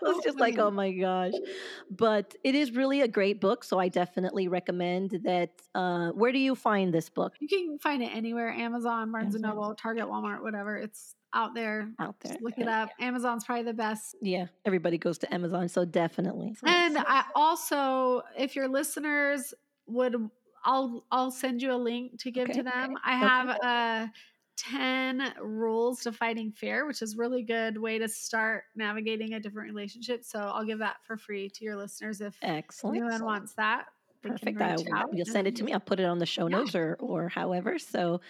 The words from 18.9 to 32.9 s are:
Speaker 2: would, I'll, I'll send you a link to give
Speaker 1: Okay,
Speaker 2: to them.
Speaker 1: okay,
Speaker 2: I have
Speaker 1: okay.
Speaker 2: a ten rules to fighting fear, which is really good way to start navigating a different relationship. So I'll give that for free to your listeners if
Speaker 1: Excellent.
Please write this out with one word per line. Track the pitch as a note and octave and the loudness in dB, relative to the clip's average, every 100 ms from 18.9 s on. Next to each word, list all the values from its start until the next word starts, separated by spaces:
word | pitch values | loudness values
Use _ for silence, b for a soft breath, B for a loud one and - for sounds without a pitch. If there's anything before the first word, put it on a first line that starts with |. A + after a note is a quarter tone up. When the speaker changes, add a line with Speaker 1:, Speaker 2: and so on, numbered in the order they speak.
| - D4+ D4 C#4+ C#4+ B3+ - _ _ - | -2 0 2 4 2 -2 -12 _ _ -6
Speaker 2:
would, | A#3 B3+ A#3+ A3 _ _ _ | 0 2 2 -2 _ _ _
I'll, | - C4+ C4+ A#3 - | 2 2 2 -4 -2
I'll | B3 C4 | 0 0
send | B3+ C4 A#3+ | -2 -2 -2
you | C4+ | 0
a | B3 | 0
link | A#3 A#3+ B3 A#3+ | 0 -2 -6 -10
to | B3+ | -8
give | A#3+ B3 | -4 -2
Speaker 1:
Okay, | B3 | -2
Speaker 2:
to | |
them. | B3+ B3 C4 | -2 -2 -2
Speaker 1:
okay, | C4 | -2
Speaker 2:
I | - B3+ | 0 4
have | B3 B3+ B3+ | 6 6 4
Speaker 1:
okay. | - B3 | 0 0
Speaker 2:
a | A#3+ A#3 A3+ A3+ - B B _ - | 2 2 0 -4 -10 B B _ -12
ten | - C4+ C4 C4 C4 B3+ C4+ - | -6 -2 0 0 0 -2 -4 -6
rules | G#3+ G#3+ A3+ A3 A#3+ B3+ | -8 -2 0 2 0 0
to | A#3+ | -4
fighting | A3 A#3 A3+ A3 | -2 -2 0 -4
fear, | G#3+ G#3+ A3 D4 | -6 -4 -2 -2
which | - | -4
is | A3 G#3+ | -6 -2
really | A#3 B3+ | 0 0
good | A3+ A3+ A3+ A3 | 0 0 0 -2
way | A3+ A3 | -2 -2
to | A3 | -2
start | A3 - A3+ A3 G#3+ - | -4 -4 0 0 0 -6
navigating | G#3+ G#3+ G#3+ A3 A3 A3 | -6 -4 -2 -2 -2 -4
a | A3 | -6
different | G#3+ G#3+ G#3+ | -8 -10 -10
relationship. | G#3 G3+ A3 A3+ A#3+ | -8 -10 -10 -6 -6
So | - A3 | -6 -6
I'll | G3+ G3+ | -4 -4
give | A3 A3 | -4 -2
that | G#3+ - - | -4 -4 -10
for | A3 | -12
free | - G3+ G3 | -8 -8 -8
to | - G#3+ | -8 -8
your | G#3 | -8
listeners | G3+ - G#3+ G3+ | -10 -10 -8 -8
if | G#3 - | -8 -6
Speaker 1:
Excellent. | G3 D#3 - - G3 | -4 -4 -6 -8 -4